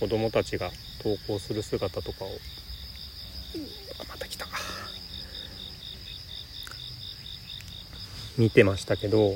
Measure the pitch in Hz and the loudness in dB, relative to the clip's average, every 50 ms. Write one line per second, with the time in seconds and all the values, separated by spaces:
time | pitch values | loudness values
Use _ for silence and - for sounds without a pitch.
0 | 113 98 113 107 110 113 - 113 98 - - 95 95 87 - - - - - - | 0 2 4 4 4 4 4 4 2 2 0 -2 -2 -2 -4 -8 -12 -12 -10 -2
1 | - 113 104 95 - - 107 98 - - 117 107 104 - - 110 107 92 - 104 | 0 0 0 0 0 -2 -2 -2 -2 -2 -2 -2 -2 0 -2 0 0 0 -2 -2
2 | 95 - 95 - 95 95 107 - - - - - - - - - - - - - | -4 -4 -6 -6 -6 -8 -8 -8 -10 -10 -12 -12 -10 -10 -10 -10 -10 -10 -10 -10
3 | - - - - - - - - - - - 330 285 226 - - - - - - | -12 -12 -12 -12 -12 -12 -10 -10 -10 -6 -6 -6 -6 -6 -8 -10 -10 -10 -10 -10
4 | - - - - - - - - - - - - - - - - - - - - | -10 -10 -8 -8 -6 -6 -6 -8 -8 -6 -6 -6 -4 -4 -6 -6 -6 -8 -8 -8
5 | - - - - - - - - - - - - - - - - - - - - | -10 -10 -10 -10 -8 -8 -10 -10 -10 -10 -10 -10 -10 -10 -10 -10 -10 -10 -10 -10
6 | - - - - - - - - - - - - - - - - - - - - | -10 -10 -10 -10 -10 -10 -8 -10 -10 -10 -10 -10 -10 -8 -10 -10 -10 -10 -10 -10
7 | - 50 - - - 50 50 - - - - - - - - - - - - - | -10 -10 -10 -10 -10 -10 -10 -10 -10 -10 -10 -10 -10 -10 -10 -12 -12 -12 -12 -12
8 | - - - - - - - - 113 107 - 123 107 98 98 92 - - 107 95 | -10 -10 -10 -10 -10 -4 4 6 6 10 12 12 10 10 8 2 2 0 0 2
9 | 107 101 104 110 107 98 95 | 4 6 8 8 8 8 6